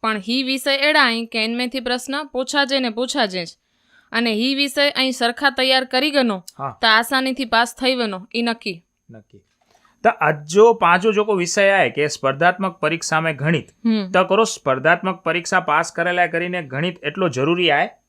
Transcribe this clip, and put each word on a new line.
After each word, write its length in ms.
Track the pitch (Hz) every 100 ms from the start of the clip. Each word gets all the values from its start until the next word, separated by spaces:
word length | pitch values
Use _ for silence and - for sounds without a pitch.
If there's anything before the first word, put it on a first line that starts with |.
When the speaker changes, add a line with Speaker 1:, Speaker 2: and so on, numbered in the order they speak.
Speaker 1:
પણ 160 | 226 214
હી 240 | 196 247
વિષય 340 | 262 269 285 269
એડા 260 | 285 302
અહીં 240 | 262 226 226
કે 180 | 226
એનમેથી 360 | 220 233 247 262
પ્રશ્ન 440 | 240 247 247 277
પૂછા 400 | 294 247 254 294
જે 160 | 277 269
ને 100 | 254
પૂછા 360 | 214 254 277 214
જે 180 | 185
જ. 40 | 165 - _ _ _ _ _
અને 200 | 220 240
હી 220 | 214 247
વિષય 360 | 277 277 277 285
અહીં 220 | 277 262
સરખા 380 | 254 233 240 277
તૈયાર 340 | 262 262 262
કરી 260 | 262 254 302
ગનો, 340 | 285 247 190 - -
Speaker 2:
હા. 200 | 135 -
Speaker 1:
તો 60 | 226
આસાનીથી 580 | 220 233 269 262 262
પાસ 320 | 247 226 240 -
થઈ 180 | 254
વનો, 320 | 254 226 185 196
ઈ 80 | 233
નક્કી. 420 | 233 233 - 170 _ _ _
Speaker 2:
નક્કી. 280 | 117 _ 101 _ _ _ _ _ _
તો 60 | 226
આજ 240 | - 156 151 147
જો 260 | 185 226
પાંચો 400 | 233 175 180 208
જો 120 | 202
કોઈ 120 | 214 196
વિષય 260 | 175 -
આય 280 | 196 196 135
કે 180 | 107 147
સ્પર્ધાત્મક 720 | - 135 135 170 185 190 170
પરીક્ષા 400 | 151 160 - 160
મેં 160 | 160 143
ગણિત, 320 | 147 165 - _
Speaker 1:
હમ. 260 | 226 220 185
Speaker 2:
તો 120 | 185
કરો 200 | 180 196
સ્પર્ધાત્મક 800 | 226 - - 131 143 170 190 185
પરીક્ષા 380 | - 170 170 185
પાસ 320 | 175 151 165
કરેલા 340 | - 170 180 175
કરીને 360 | 165 175 180
ગણિત 420 | 147 131 175 175
એટલો 240 | 147 151 185
જરૂરી 420 | 127 139 175 170
આય? 200 | 143 196 -